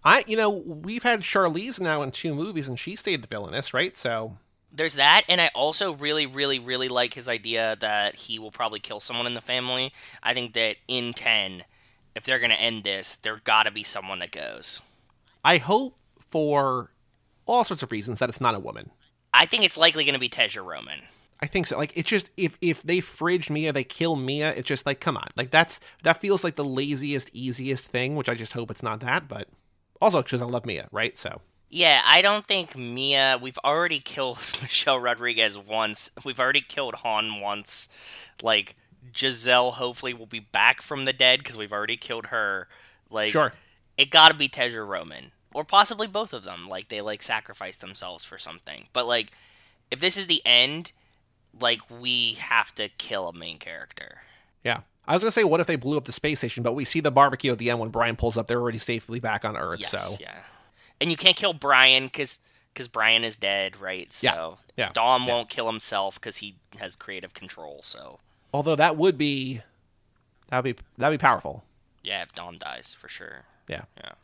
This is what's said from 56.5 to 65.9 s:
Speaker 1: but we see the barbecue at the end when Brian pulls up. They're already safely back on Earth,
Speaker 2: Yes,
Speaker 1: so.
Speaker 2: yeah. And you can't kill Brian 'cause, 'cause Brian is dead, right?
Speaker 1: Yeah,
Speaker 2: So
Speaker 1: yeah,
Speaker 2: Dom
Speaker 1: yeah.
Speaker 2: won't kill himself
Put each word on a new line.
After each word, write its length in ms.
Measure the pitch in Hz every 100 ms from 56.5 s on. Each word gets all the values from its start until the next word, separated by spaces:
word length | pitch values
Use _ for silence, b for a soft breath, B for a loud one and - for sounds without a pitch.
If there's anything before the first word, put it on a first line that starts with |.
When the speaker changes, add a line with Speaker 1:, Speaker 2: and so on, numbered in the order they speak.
| -
Speaker 1:
but 120 | 117
we 120 | 127 131
see 140 | 165
the 100 | 151
barbecue 420 | 135 139 131 139
at 60 | 117
the 140 | 117
end 80 | 120
when 100 | 113
Brian 260 | 113 117 120
pulls 220 | 117 113
up. 80 | 110
They're 140 | 120
already 160 | 120 113
safely 420 | - 117 - 117
back 240 | 120 104
on 140 | 107 104
Earth, 220 | 82 82
Speaker 2:
Yes, 100 | 95
Speaker 1:
so. 280 | 98 95 104
Speaker 2:
yeah. 220 | - - - b b b b b
And 80 | 156
you 80 | 160
can't 180 | 185 175
kill 160 | 202
Brian 560 | 160 139 131 131 131 131
'cause, 320 | - 139 - b b b -
'cause 120 | 120
Brian 360 | 113 110 113
is 120 | 113 107
dead, 460 | 98 98 95 95
right? 340 | 98 92 - -
Speaker 1:
Yeah, 120 | 127
Speaker 2:
So 240 | 82 80 - _ -
Speaker 1:
yeah, 120 | 104
Speaker 2:
Dom 300 | 117 117 127
Speaker 1:
yeah. 100 | 127
Speaker 2:
won't 160 | 120 117
kill 160 | - 113
himself 560 | 110 -